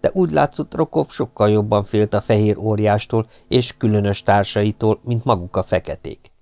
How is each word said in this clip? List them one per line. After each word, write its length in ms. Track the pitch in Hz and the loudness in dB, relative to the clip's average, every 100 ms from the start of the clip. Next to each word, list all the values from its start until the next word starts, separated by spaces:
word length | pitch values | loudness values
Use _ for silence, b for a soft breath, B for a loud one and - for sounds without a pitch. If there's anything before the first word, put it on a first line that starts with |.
de 80 | - | -2
úgy 180 | 185 180 | 0 0
látszott, 420 | 151 143 - 147 | 0 -2 -2 -8
Rokov 360 | - 160 156 151 | -4 -2 -2 -4
sokkal 400 | - 120 - 104 | -4 -8 0 2
jobban 340 | 107 104 107 | 2 2 0
félt 300 | 101 110 104 | 0 0 0
a 80 | 104 | 0
fehér 360 | - 107 107 104 | 0 2 2 0
óriástól, 680 | 107 104 107 104 - 113 110 b b | -2 0 2 0 0 -4 -4 b b
és 300 | 127 123 - | 0 0 -2
különös 460 | 113 104 101 98 | 0 2 2 -2
társaitól, 760 | - 101 101 - 104 104 110 104 | 2 2 2 0 -2 0 0 -2
mint 200 | - 117 | -2 -4
maguk 320 | 123 104 90 92 | 0 -2 -2 -6
a 80 | |
feketék. 720 | 95 92 - 73 71 - - _ | -2 -4 -4 -10 -10 -16 -20 _